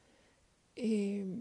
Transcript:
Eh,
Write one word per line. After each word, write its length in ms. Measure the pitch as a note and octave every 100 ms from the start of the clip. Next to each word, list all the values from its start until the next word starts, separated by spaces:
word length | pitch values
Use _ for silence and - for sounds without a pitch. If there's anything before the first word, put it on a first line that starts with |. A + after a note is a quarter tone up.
| _ - _ _ _ _ _ -
Eh, 500 | A3+ G#3+ G3+ G3+ F#3+ F#3